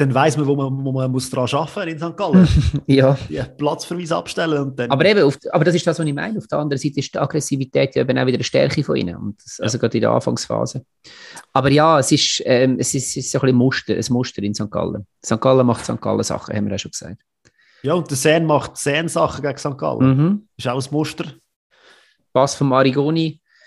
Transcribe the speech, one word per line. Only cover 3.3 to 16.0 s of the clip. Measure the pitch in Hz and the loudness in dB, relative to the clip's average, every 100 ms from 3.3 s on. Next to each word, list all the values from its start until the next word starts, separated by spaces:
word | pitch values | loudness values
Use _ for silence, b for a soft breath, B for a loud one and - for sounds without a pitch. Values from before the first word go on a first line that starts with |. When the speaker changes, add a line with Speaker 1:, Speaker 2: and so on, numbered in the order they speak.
| 151 | -8
Speaker 1:
Platzverweis | 127 - 147 160 - 175 165 | -8 -6 -4 -4 -6 -8 -4
abstellen | 170 - - 165 147 | -4 -4 -4 -2 -2
und | 139 131 | -4 -6
dann | 120 | -2
Speaker 2:
Aber | 139 175 | 2 4
eben, | 208 | 6
auf, | 147 - - | 4 2 -2
aber | 175 156 | 2 4
das | 175 | 2
ist | - | 0
das, | 160 | -2
was | 156 | -2
ich | 143 | -4
meine. | 175 214 | -6 -6
Auf | - | -6
der | 147 | -4
anderen | 151 139 | -2 -2
Seite | 147 143 | -4 -4
ist | - | -6
die | - | -4
Aggressivität | 151 151 - 135 131 139 139 131 | -4 -2 -4 -4 -2 0 0 0
ja | |
eben | 127 127 | 0 0
auch | 131 | 0
wieder | 127 | 0
eine | |
Stärke | 127 135 139 156 | 0 0 2 0
von | 143 135 | -2 -2
ihnen. | 92 - | -4 -6
Und | 101 - | -10 -12
das, | - - | -16 -8
Speaker 1:
Ja. | 110 | -6
Speaker 2:
also | 117 | -2
gerade | 113 113 | -2 0
in | |
der | 110 | 2
Anfangsphase. | 120 123 117 - 113 127 131 - _ - B B B B | 2 0 -4 -4 -4 -4 -6 -14 _ -20 B B B B
Aber | 131 135 | 0 2
ja, | 143 156 156 | 4 6 4
es | 127 | 4
ist, | 147 - - - | 2 2 -2 2
ähm, | 123 131 127 | 4 4 2
es | 127 139 | -2 -4
ist, | - | -6
es | - | -8
ist | 127 | -4
so | 143 | 0
ein | |
bisschen | 131 123 | 2 4
Muster, | 127 - - - | 4 0 -2 -4
ein | 113 | -2
Muster | 123 123 - | -2 -4 -4
in | 101 104 | -6 -4
Sankt | 107 | -6
Gallen. | 80 85 101 101 _ | -4 -4 -6 -12 _
Sankt | - 113 | -4 0
Gallen | 131 131 120 | 4 4 4
macht | 113 - | 0 -4
Sankt | 117 | -6